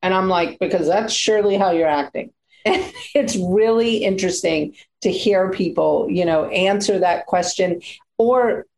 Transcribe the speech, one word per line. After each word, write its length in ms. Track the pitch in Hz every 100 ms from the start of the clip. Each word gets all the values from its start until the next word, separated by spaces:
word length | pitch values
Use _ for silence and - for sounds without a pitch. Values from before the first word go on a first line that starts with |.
And 100 | 185
I'm 160 | 190 190
like, 300 | 180 170 -
"Because 260 | 185 190 156
that's 240 | 190 220
surely 460 | - - 214 208 196
how 140 | 196
you're 160 | 170 160
acting." 440 | 147 139 - - _
<laughs> 300 | _ _ 214
And 260 | - 370 - - 285
it's 200 | 233 196
really 640 | 180 190 220 226 233 226
interesting 720 | 202 190 185 180 175 160 147 - - _
to 100 | -
hear 380 | 180 - 196 190
people, 580 | 190 180 - 156 151 -
you 160 | 175
know, 220 | 175 160 151
answer 540 | 185 185 202 202 196
that 260 | 180 175 -
question 560 | 180 175 - 180 175 - - _ _
or 480 | 226 254 240 190 -